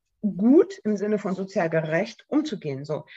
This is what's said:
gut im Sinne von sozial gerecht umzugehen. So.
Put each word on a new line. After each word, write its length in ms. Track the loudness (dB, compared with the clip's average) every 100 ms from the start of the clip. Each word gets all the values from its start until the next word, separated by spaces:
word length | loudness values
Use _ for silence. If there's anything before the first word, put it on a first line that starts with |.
| _ _
gut 580 | -6 0 6 6 6 0
im 140 | -4 -4
Sinne 220 | -2 -2
von 160 | -2 -6
sozial 340 | -4 -2 0
gerecht 560 | 0 0 -2 -2 -8 -4
umzugehen. 580 | -2 -2 -6 -6 -8 -6
So. 200 | -8 -8